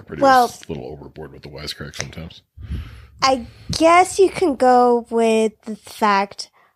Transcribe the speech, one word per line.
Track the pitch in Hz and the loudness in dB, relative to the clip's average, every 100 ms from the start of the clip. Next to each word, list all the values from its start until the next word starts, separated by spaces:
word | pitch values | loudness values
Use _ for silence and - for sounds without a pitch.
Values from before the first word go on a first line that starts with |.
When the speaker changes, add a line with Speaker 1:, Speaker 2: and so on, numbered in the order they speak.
| - | -12
Speaker 1:
Freddy | - | 0
Speaker 2:
Well | 269 262 | 4 4
Speaker 1:
was | 240 - - | 2 -4 -12
a | |
little | - - | -12 -12
overboard | 147 139 80 73 | -14 -18 -18 -18
with | 69 | -18
the | 73 | -18
wisecracks | 73 76 - 73 - | -14 -14 -12 -12 -10
sometimes. | - - 85 - _ - - - - - - - | -10 -12 -16 -18 _ -20 -12 -10 -10 -16 -20 -2
Speaker 2:
I | 269 269 233 - - - | 0 0 -4 -18 -8 0
guess | 320 349 359 - | 4 4 4 2
you | 381 | 0
can | - 349 262 | 2 -2 0
go | 254 247 247 240 226 | 4 4 4 2 -2
with | 226 226 220 220 214 | -2 0 2 0 -4
the | - 214 | -14 -14
fact | - - 214 196 196 - - _ _ | -14 -2 0 0 -2 -8 -20 _ _